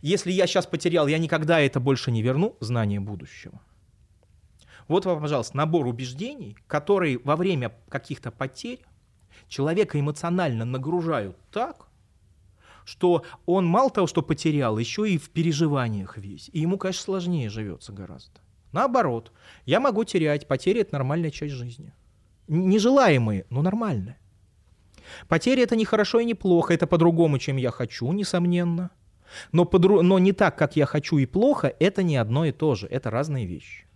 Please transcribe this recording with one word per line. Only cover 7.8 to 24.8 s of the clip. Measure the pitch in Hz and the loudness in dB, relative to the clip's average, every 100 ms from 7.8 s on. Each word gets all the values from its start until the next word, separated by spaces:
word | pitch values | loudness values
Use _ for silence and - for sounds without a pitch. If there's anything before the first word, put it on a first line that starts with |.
| _ | _
каких-то | 139 - - - | -12 -10 -12 -12
потерь | - 131 - 233 247 _ _ _ _ _ - _ | -8 -10 -8 -14 -14 _ _ _ _ _ -20 _
человека | - 139 170 196 147 | -6 -2 0 0 0
эмоционально | 143 147 170 175 170 113 | -4 -4 -4 -2 -2 -2
нагружают | 117 131 131 175 165 147 98 90 _ | -4 -6 -4 -4 -2 -4 -4 -12 _
так, | 208 262 - - _ _ _ _ _ _ _ _ - | -8 -6 -8 -20 _ _ _ _ _ _ _ _ -20
что | - - 180 170 - - - | -20 -2 0 0 -2 -14 -2
он | 180 175 | 0 2
мало | 185 269 | 2 2
того, | - 175 | 0 -2
что | - | -2
потерял, | 151 151 165 147 127 110 | -4 -2 -2 0 0 -2
ещё | 117 - | -4 -4
и | 214 175 | -2 -2
в | - | -4
переживаниях | - 165 147 160 143 120 104 95 - | -2 -2 0 0 0 -2 -4 -8 -14
весь. | 98 98 - | -16 -16 -10
И | 165 | -4
ему, | 160 196 | -2 -2
конечно, | 190 185 | -4 -6
сложнее | - 190 175 175 113 | -6 -4 -2 -4 -4
живётся | 107 104 82 - | -6 -10 -10 -14
гораздо. | 101 95 71 - _ _ _ _ | -16 -14 -16 -20 _ _ _ _
Наоборот, | 143 262 247 180 117 - _ - - - | -2 0 2 0 -2 -8 _ -20 -18 0
я | 170 | 2
могу | 277 208 | 2 0
терять, | 226 190 156 147 - | -2 0 0 -2 -2
потеря — | 135 - 226 | -2 0 0
это | 208 | 0
нормальная | 143 131 156 165 | -2 -2 -2 -4
часть | - 151 | -6 -10
жизни. | 135 120 120 147 - _ _ _ _ _ | -8 -10 -14 -20 -20 _ _ _ _ _
Н-, | 156 185 | 0 4
нежелаемые, | 208 214 277 247 139 113 101 - | 4 6 6 6 4 2 -2 -4
но | 123 | -2
нормальная. | 165 208 226 127 95 - _ _ _ _ _ _ | 0 0 -2 -2 -6 -12 _ _ _ _ _ _